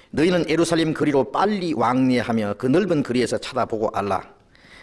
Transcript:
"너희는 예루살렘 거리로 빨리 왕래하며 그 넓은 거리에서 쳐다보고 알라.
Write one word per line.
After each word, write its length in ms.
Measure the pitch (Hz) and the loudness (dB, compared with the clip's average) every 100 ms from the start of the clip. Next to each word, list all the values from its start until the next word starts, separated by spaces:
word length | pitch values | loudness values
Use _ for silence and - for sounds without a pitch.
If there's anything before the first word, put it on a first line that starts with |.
| - | -8
"너희는 380 | - 170 180 156 | 0 2 2 2
예루살렘 460 | 160 165 165 160 | 0 2 2 0
거리로 360 | 147 151 139 127 | 0 0 2 0
빨리 440 | 135 196 208 175 | 0 0 0 -2
왕래하며 800 | 131 117 127 262 127 - 113 104 | 0 0 2 2 2 0 -2 -2
그 120 | 101 127 | -2 0
넓은 360 | 156 202 156 | 2 2 0
거리에서 340 | 131 123 117 110 | 0 0 0 -2
쳐다보고 540 | - 123 110 110 110 | -4 -4 -4 -2 -2
알라. 420 | - 101 95 - - _ - - - | -2 -2 -4 -6 -18 _ -20 -20 -20